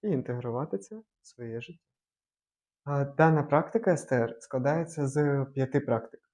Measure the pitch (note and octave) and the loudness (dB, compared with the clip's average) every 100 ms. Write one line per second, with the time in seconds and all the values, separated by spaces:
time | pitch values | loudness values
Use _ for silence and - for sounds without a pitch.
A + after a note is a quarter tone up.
0 | G#3+ D3 B2 B2 A#2+ A#2 D3 G3 - A3 | 0 0 0 -4 -2 -4 -4 -6 -8 -18
1 | - _ - - A#2 A2+ - E3 _ _ | -18 _ -20 -14 -10 -8 -10 -18 _ _
2 | _ _ _ _ _ _ _ _ - C#3+ | _ _ _ _ _ _ _ _ -6 -2
3 | C#3 - D#3+ D#3 C#3+ D3 - A3+ G3 E3 | -2 4 6 6 4 2 2 0 2 0
4 | - B2+ A#2 - - C3 C3 D#3 E3 D#3 | 2 0 0 -4 -6 -2 0 0 -2 -4
5 | C#3 C#3+ D3 C#3+ C3+ C3+ C3 C#3+ C#3+ A2+ | -2 2 2 2 -2 -2 0 0 0 -2
6 | - - _ | -2 -20 _